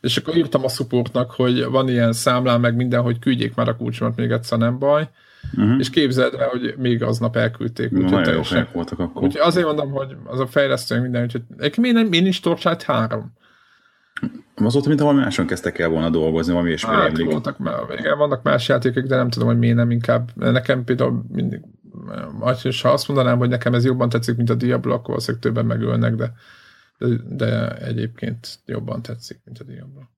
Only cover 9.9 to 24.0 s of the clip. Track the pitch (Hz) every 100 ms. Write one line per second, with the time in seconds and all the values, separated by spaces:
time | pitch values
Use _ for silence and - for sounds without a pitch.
9.9 | 139 135 131 110 127 127 147 139 127 -
10.9 | 117 127 123 120 120 117 113 147 147 247
11.9 | 233 226 170 190 180 170 165 180 170 -
12.9 | 123 113 113 - _ _ _ _ _ _
13.9 | _ _ - - - - - 104 135 143
14.9 | 147 147 143 117 - 85 92 87 - 85
15.9 | 80 82 80 78 80 82 87 85 80 -
16.9 | 208 113 78 139 151 123 139 135 120 117
17.9 | - 151 147 147 131 143 131 120 131 127
18.9 | 127 131 127 123 117 117 117 117 117 120
19.9 | 120 117 120 120 - 123 123 123 131 120
20.9 | 123 127 120 117 - 123 - - _ -
21.9 | - - 52 - 107 117 123 135 117 127
22.9 | 139 - 139 123 120 123 123 120 120 123
23.9 | 127